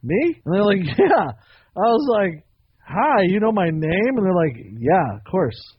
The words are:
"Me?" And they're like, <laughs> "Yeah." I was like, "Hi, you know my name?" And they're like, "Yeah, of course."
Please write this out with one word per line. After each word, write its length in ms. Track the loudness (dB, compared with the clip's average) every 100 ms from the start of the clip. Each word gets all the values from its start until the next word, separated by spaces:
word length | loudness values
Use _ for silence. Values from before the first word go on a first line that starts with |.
"Me?" 380 | -2 0 0 -4
And 100 | -4
they're 100 | 0
like, 180 | 2 0
<laughs> 140 | -2 2
"Yeah." 300 | 4 4 0 -8 _ -20 _ -2
I 100 | 2
was 180 | 2 2
like, 340 | 0 0 -4 _ _ _ _ -8
"Hi, 360 | -2 0 2 2
you 120 | 2
know 120 | 2
my 180 | 0 0
name?" 440 | -2 -2 0 0 0
And 80 | 0
they're 100 | 2
like, 200 | 0 -2 -16 -6
"Yeah, 360 | 0 2 2 -6
of 60 | -6
course." 300 | -4 -2 -6 -18